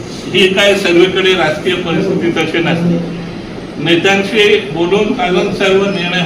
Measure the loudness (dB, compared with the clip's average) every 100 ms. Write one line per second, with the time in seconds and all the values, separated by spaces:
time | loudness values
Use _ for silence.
0 | -12 -10 -4 2 2 4 2 2 2 4
1 | 4 2 0 2 0 -2 -2 -2 -2 -2
2 | 0 0 0 -2 -2 -2 0 0 0 0
3 | -4 -8 -10 -10 -12 -12 -12 -6 0 2
4 | 2 0 0 2 4 2 0 -2 0 2
5 | 0 0 0 0 0 0 2 2 2 -2
6 | -2 -2